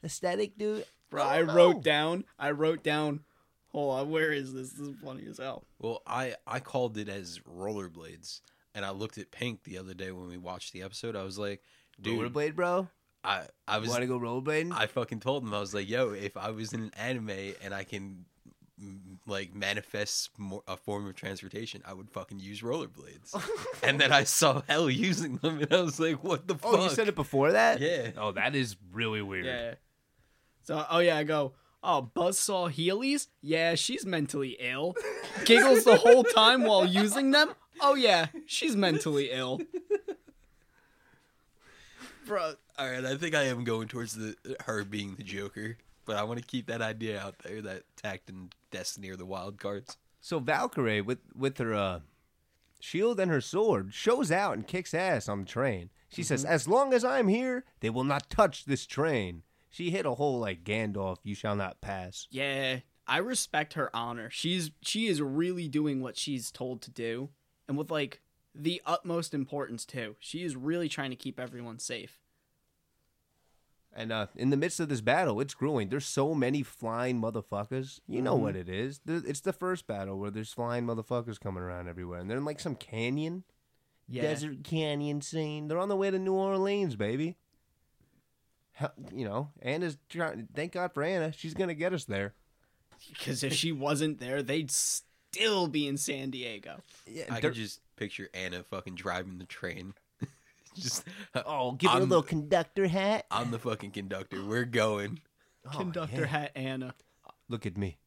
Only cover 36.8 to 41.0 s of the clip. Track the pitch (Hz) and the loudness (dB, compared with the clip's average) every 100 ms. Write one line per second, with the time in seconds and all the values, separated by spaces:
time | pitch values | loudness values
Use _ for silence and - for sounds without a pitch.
36.8 | 185 185 214 214 269 285 311 - _ 330 | 6 6 4 4 6 6 6 2 _ 2
37.8 | 294 285 247 175 160 - 302 - 330 214 | 4 6 8 6 4 -2 -6 -2 0 4
38.8 | 196 151 160 147 139 131 127 131 320 370 | 4 4 2 0 0 -2 -2 -4 -4 -8
39.8 | - 403 - - - _ _ _ _ _ | -2 -2 -2 -10 -12 _ _ _ _ _
40.8 | _ _ | _ _